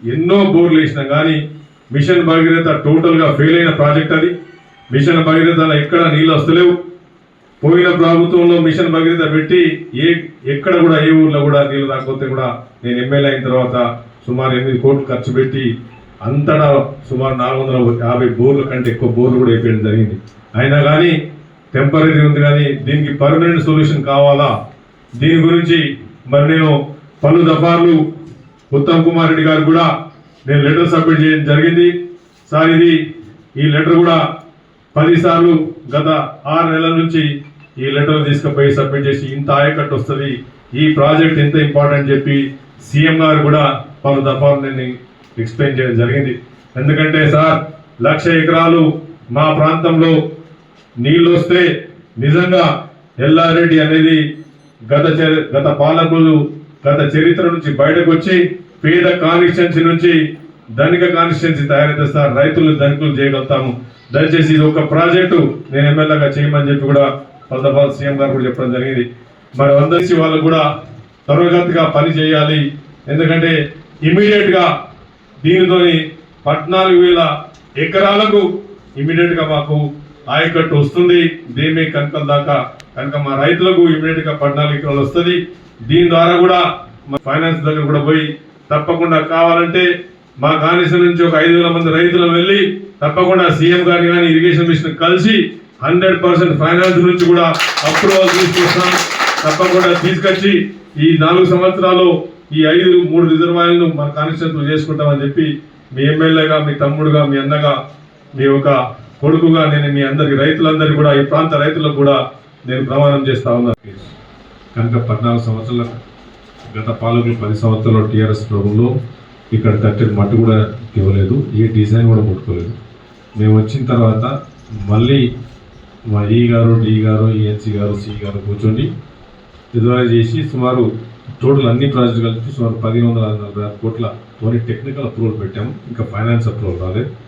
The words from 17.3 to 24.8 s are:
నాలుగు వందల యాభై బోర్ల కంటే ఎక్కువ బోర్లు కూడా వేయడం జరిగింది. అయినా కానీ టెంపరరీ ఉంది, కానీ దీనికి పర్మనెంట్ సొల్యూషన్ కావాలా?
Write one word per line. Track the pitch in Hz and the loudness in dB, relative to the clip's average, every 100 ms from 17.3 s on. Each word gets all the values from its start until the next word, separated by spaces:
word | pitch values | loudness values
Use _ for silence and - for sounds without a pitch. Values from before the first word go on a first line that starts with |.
| 127 | -4
నాలుగు | 123 135 | -4 -4
వందల | 135 127 120 117 120 | -2 0 0 0 -2
యాభై | 123 123 110 | 0 -2 0
బోర్ల | 127 139 135 | 0 0 -2
కంటే | 127 120 | -4 -4
ఎక్కువ | 110 120 113 | -2 -2 0
బోర్లు | 123 123 | 2 2
కూడా | 123 | 2
వేయడం | 113 113 110 104 | 2 0 -2 0
జరిగింది. | 110 104 92 - - - 107 | 0 -2 -4 -14 -20 -10 -4
అయినా | 135 143 147 | 0 2 2
కానీ | 156 175 160 - - - _ _ 127 | 2 2 0 -6 -16 -20 _ _ -2
టెంపరరీ | 143 156 160 156 147 | 0 2 2 4 2
ఉంది, | 143 147 | 2 2
కానీ | 147 143 139 - | 2 0 -2 -2
దీనికి | 147 143 143 | -2 -2 -2
పర్మనెంట్ | 143 160 170 165 147 | 0 2 2 0 0
సొల్యూషన్ | 156 147 147 143 | 2 2 0 -2
కావాలా? | 139 143 139 139 117 - - | 2 2 2 0 -2 -10 -20